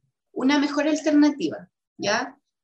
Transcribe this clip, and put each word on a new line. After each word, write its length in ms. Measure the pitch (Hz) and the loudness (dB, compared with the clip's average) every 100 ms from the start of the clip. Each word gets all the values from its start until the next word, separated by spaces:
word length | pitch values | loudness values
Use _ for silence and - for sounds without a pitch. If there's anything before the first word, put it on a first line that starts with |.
| _ _ _ | _ _ _
una 260 | - 262 294 | -2 0 2
mejor 300 | 285 294 294 | 0 -2 -2
alternativa, 840 | 302 311 294 294 269 160 - - _ _ - | -2 2 4 4 2 -6 -8 -16 _ _ -8
¿ya? 400 | 196 226 269 - _ _ | -4 -4 -4 -12 _ _